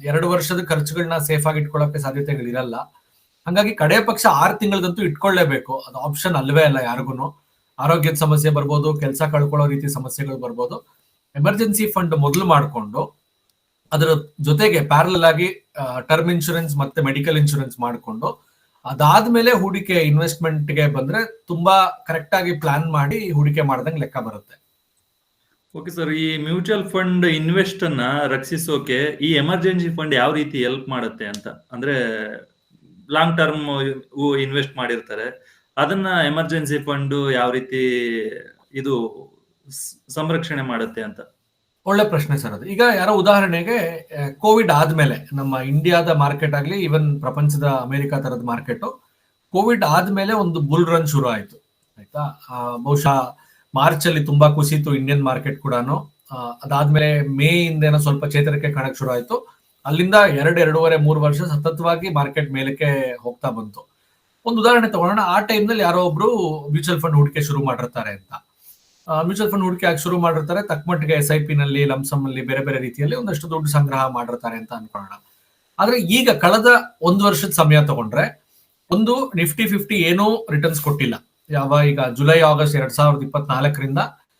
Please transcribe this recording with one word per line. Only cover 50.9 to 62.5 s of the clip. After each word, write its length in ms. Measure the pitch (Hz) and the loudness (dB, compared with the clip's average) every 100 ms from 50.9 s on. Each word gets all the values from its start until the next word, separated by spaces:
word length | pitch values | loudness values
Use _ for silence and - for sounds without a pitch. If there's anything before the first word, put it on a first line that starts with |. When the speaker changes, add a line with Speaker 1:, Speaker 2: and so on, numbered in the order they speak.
| 165 151 | 2 2
Speaker 1:
ಶುರು 220 | 147 127 | 0 0
ಆಯ್ತು, 260 | 107 98 - _ _ _ _ | -2 -8 -20 _ _ _ _
ಆಯ್ತಾ? 480 | 101 147 147 - - | -16 -10 -10 -10 -14
ಆ, 260 | 123 120 120 | -10 -8 -6
ಬಹುಶಃ 640 | 131 143 147 135 127 - _ _ _ - | 0 2 2 0 -2 -10 _ _ _ 0
ಮಾರ್ಚ್ 320 | 151 151 170 | 2 2 0
ಅಲ್ಲಿ 180 | 156 147 | 0 2
ತುಂಬಾ 240 | 143 151 | 6 6
ಕುಸಿತು 460 | 147 143 151 151 139 | 6 2 0 0 0
ಇಂಡಿಯನ್ 280 | 135 143 | 0 0
ಮಾರ್ಕೆಟ್ 380 | 135 127 135 - | 0 -2 -6 -6
ಕೂಡಾನು. 480 | 131 120 127 156 - _ _ | -4 -2 -2 -4 -4 _ _
ಆ, 40 | 123 | -12
ಅದಾದ್ಮೇಲೆ 920 | 123 240 - 143 147 151 151 147 143 | -12 -12 -4 0 4 4 4 2 0
ಮೇ 180 | 135 151 | 2 2
ಇಂದ 380 | 175 170 156 | 2 2 2
ಏನೋ 140 | 151 151 | 2 4
ಸ್ವಲ್ಪ 280 | 147 143 147 | 2 0 0
ಚೇತರಿಕೆ 460 | 147 147 143 147 | 0 0 0 -2
ಕಾಣಕ್ 260 | 143 131 - | -4 -6 -4
ಶುರು 140 | 170 | -4
ಆಯ್ತು. 460 | 123 120 - - _ _ _ - | -4 -4 -6 -6 _ _ _ -4
ಅಲ್ಲಿಂದ 300 | 156 185 208 | 0 4 6
ಎರಡ್, 440 | 202 143 151 170 | 6 4 2 4
ಎರಡೂವರೆ, 380 | 156 160 160 156 | 4 4 4 4
ಮೂರು 240 | 147 151 | 4 2
ವರ್ಷ 200 | 147 143 | 2 0
ಸತತವಾಗಿ 680 | 175 147 165 160 170 165 190 | -2 -2 -2 -2 -2 -2 -2
ಮಾರ್ಕೆಟ್ 420 | 151 180 160 143 | -2 -2 -2 -4